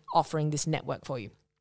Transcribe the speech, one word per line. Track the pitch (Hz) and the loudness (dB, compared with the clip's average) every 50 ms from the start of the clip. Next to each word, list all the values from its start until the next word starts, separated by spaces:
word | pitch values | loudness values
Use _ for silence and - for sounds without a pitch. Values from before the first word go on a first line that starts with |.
| _ - | _ 2
offering | - 165 156 - - 156 151 151 | 2 2 2 4 0 0 2 2
this | 151 143 - | 2 0 2
network | 160 156 - - 139 135 - - | 0 0 0 0 -4 -6 -6 -4
for | - 139 123 | -6 -6 -6
you. | 104 101 - _ _ _ _ _ | -6 -10 -14 _ _ _ _ _